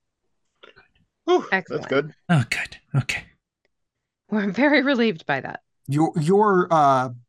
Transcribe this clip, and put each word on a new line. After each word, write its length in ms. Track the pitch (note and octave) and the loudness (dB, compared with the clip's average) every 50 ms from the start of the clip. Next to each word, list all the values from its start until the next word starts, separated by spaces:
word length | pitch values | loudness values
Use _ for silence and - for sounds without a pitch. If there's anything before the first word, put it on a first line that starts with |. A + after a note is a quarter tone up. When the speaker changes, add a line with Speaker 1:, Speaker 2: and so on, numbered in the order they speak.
| _ _ _ _ _ _ _ _ _ _ _ _ - - _ - _ _ _ _ _ _ _ _ _ | _ _ _ _ _ _ _ _ _ _ _ _ -20 -20 _ -20 _ _ _ _ _ _ _ _ _
Speaker 1:
Whew, 220 | E4 F4+ E4 - - G3 | 0 0 0 0 -2 -4
Speaker 2:
Excellent. 300 | F#3+ F3 - E3 D#3+ - | -4 -4 -6 -8 -8 -6
Speaker 1:
that's 60 | - | -2
good. 240 | C3 C#3 D3+ D3+ - _ _ | -2 -2 -2 -2 -8 _ _
Speaker 3:
Oh, 160 | - F3 C#3+ A#2 - | 0 2 2 2 0
good. 280 | - - - - - - _ _ - C#3 - | -4 -8 -8 -10 -14 -20 _ _ -4 -4 -2
Okay. 200 | - - - - - _ _ _ _ _ _ _ _ _ _ _ _ _ _ _ _ _ _ _ _ | -4 -6 -10 -12 -16 _ _ _ _ _ _ _ _ _ _ _ _ _ _ _ _ _ _ _ _
Speaker 2:
We're 220 | G#3 G#3+ G3 G#3 | -4 -4 -2 -2
very 300 | F3 G3 C4+ D4+ C#4+ C#4+ | -2 0 0 2 2 2
relieved 440 | C4 C#4 C#4+ A3+ A#3 A3+ F3+ D#3 - | 2 2 0 0 0 0 -2 -4 -6
by 140 | - C#3+ C3 | -6 -6 -6
that. 220 | - - - - _ _ _ _ _ | -6 -10 -14 -16 _ _ _ _ _
Speaker 4:
Your, 240 | - C3+ D3 D#3+ D#3+ - F3 | -4 -2 0 0 0 -2 -2
your, 480 | D3 D#3+ G3 G3+ G#3+ G#3 G3 F3+ F3 - | 0 2 2 4 4 4 2 2 2 2
uh, 400 | E3 D#3 D3 C#3 C3+ C3 B2+ C3 B2+ B2 - | 2 4 4 4 4 2 0 -2 -8 -12 -18